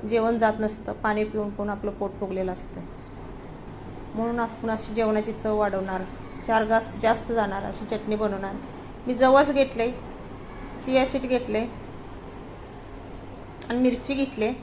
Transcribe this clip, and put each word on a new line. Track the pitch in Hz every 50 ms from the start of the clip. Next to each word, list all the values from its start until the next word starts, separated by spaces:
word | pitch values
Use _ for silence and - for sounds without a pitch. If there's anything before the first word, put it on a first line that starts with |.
| - 214
जेवण | 220 233 220 226 233 233
जात | 220 220 214 214
नसतं, | 214 214 214 - - - 208
पाणी | - - 220 208 214 214
पिऊन | 214 214 214 208 208
पिऊन | 202 - 208 208
आपलं | 208 202 - 208
पोट | 196 - 208 196 190 -
फुगलेलं | 208 190 185 185 190 185 180
असतं. | 180 - - - 190 170 - - - - - - - - - - - - - - - - - - - - - - - - - -
म्हणून | 214 226 233 233 240
आपण | 233 226 226 - - 226
अशी | 220 220 220 - 214
जेवणाची | 220 226 214 220 214 214 226
चव | 214 220 - 220 214 214
वाढवणार, | 208 202 196 190 190 190 190 185 185 185 - - - - - - - -
चार | 226 226 226
घास | 214 226 226 220 - - -
जास्त | - 220 220 220 - -
जाणार | 233 226 214 202 190 196 196
अशी | - 214 - 220
चटणी | - 226 214 214 214 214
बनवणार. | 208 214 208 196 190 196 196 196 - - - - - - - - - - -
मी | 254
जवस | 220 262 262 269 269 285 277
घेतले, | 285 269 269 262 - 226 226 240 247 - - - - - - - - - - - - - - - - - -
चिया | - 262 262 254
सीड | 262 - 277
घेतले | 254 247 254 247 247 - 214 214 226 240 - - - - - - - - - - - - - - - - - - - - - - - - - - - - - - - - - - - - - - - -
आणि | 233 247
मिरची | 254 254 247 247 - - 277
घेतले. | 269 269 269 - - 214 220 254 -